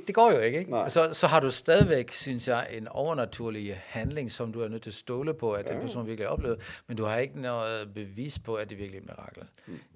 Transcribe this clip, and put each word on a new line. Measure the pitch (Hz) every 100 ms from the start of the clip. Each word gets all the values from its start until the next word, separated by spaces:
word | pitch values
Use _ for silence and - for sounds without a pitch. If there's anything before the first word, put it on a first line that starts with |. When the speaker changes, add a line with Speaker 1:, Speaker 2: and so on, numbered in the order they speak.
| -
Speaker 1:
det | 202
går | 226
jo | 147
ikke, | 113 143
ikke? | 180
Speaker 2:
Nej. | 120 -
Speaker 1:
Så, | 165 160
så | 156 170
har | 156
du | 135
stadigvæk, | - - 165 190 143 117
synes | - - 123 123
jeg, | 120 -
en | 113 110
overnaturlig | 117 147 156 113 - 117 107 101 95 -
handling, | 117 113 151 120
som | - 117
du | 113
er | 113
nødt | 113
til | 113
at |
stole | 101 - 123 151
på, | 151 117
at | 104 101
den | -
Speaker 2:
Ja. |
Speaker 1:
person | 117 123 110
virkelig | 113 107
har |
oplevet, | 147 123 110 - - -
men | 113
du | 107
har | 110
ikke | 139 143
noget | 127 120 113 113 104
bevis | 101 101 98 147 -
på, | - 110
at | 104
det | 101
virkelig | 101 95
er |
et | - -
mirakel. | - - - _ -
Speaker 2:
Mm. | 80 -